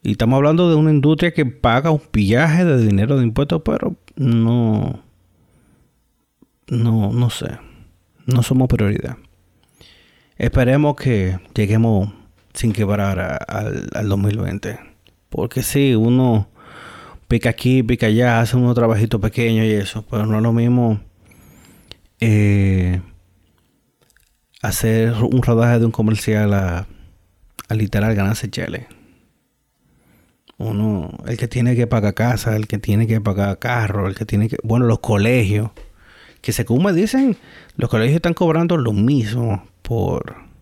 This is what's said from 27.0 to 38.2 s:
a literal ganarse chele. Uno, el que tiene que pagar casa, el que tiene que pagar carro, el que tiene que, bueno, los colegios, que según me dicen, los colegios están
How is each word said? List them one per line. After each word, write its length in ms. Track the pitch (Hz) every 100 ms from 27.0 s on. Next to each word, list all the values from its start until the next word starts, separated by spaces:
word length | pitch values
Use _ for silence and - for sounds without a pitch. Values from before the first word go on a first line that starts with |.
| - _ _ _ _ - -
a 80 | 110
literal 400 | 107 104 107 104
ganarse 340 | 98 110 104
chele. 380 | - 87 - - - _ _ _ _ _ _ _ _ _ _ _ _ _ _ _ _
Uno, 560 | 113 104 107 101 80 - -
el 120 | 117
que 100 | 117
tiene 260 | 123 120
que 140 | 120 117
pagar 260 | 113 104
casa, 440 | 95 117 113 120 107
el 100 | 107
que 120 | 104
tiene 280 | - 104 113
que 140 | 110
pagar 380 | 107 101 101 95
carro, 480 | 120 123 107 98 98
el 80 | 95
que 100 | 107
tiene 240 | 104 107
que, 80 | -
bueno, 260 | 113 117 120
los 120 | 107
colegios, 720 | - 104 107 127 101 104 110 - - - - - - _
que 100 | -
según 320 | - 110 120
me 80 | 190
dicen, 460 | 170 214 262 269 208 - - - -
los 120 | 120
colegios 280 | 113 113
están 160 | 160